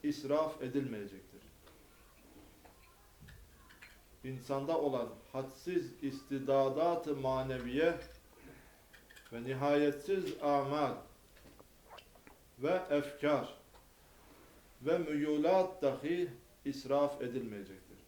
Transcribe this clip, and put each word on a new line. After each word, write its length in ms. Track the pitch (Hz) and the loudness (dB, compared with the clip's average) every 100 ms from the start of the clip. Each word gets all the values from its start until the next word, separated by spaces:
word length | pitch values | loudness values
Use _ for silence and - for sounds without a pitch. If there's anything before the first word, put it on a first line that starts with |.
| 147 | -2
israf 540 | 147 135 147 156 - | -2 0 2 2 -2
edilmeyecektir. 800 | 131 139 127 110 98 98 - - - - - - - - - - - - - - - - - - - - - - - - - - - - - - | -2 -2 -2 -6 -8 -12 -18 -20 -20 -20 -20 -20 -20 -20 -20 -20 -20 -20 -20 -20 -20 -20 -20 -20 -20 -20 -20 -20 -20 -20 -20 -20 -20 -20 -20 -14
İnsanda 580 | 131 131 - 139 139 165 | -10 -10 -4 -2 0 2
olan 280 | 143 127 113 - - | 2 0 -2 -8 -8
hadsiz 720 | 131 135 - 175 175 135 - | -6 -6 -8 -2 -2 -2 -6
istidadat-ı 1120 | 139 135 - 135 139 135 135 147 170 165 151 139 | -6 -6 -6 -4 4 4 4 4 2 2 -2 -2
maneviye 840 | 131 131 131 127 123 131 165 147 - - - - - - - - - - - - - | 0 0 -2 -4 -2 4 4 2 -8 -18 -20 -20 -20 -20 -20 -20 -20 -20 -20 -20 -14
ve 100 | 117 | -10
nihayetsiz 1000 | 123 131 143 147 147 143 - 190 165 - | -6 -2 4 6 4 2 0 0 0 -2
amal 500 | 147 143 139 151 135 117 - - - - - - - - - - - - - - - - | 2 2 2 0 0 -2 -12 -20 -20 -20 -20 -20 -20 -20 -20 -20 -20 -20 -20 -20 -20 -6
ve 220 | 143 185 180 | 0 0 2
efkar 680 | 147 143 - 143 143 87 - - - - - - - - - - - - - | 0 0 -2 2 2 0 -12 -20 -20 -20 -20 -20 -20 -20 -20 -20 -20 -20 -6
ve 160 | 131 175 | 0 0
müyulat 840 | 156 151 151 151 160 190 185 - | 2 -2 0 2 4 4 2 2
dahi 480 | 139 - 147 175 175 - - - 139 | 0 0 -2 0 -2 -6 -20 -10 -8
israf 560 | 139 131 139 143 - | -6 0 2 2 0
edilmeyecektir. 760 | 123 123 113 104 95 95 - - | -4 -4 -6 -10 -12 -16 -20 -20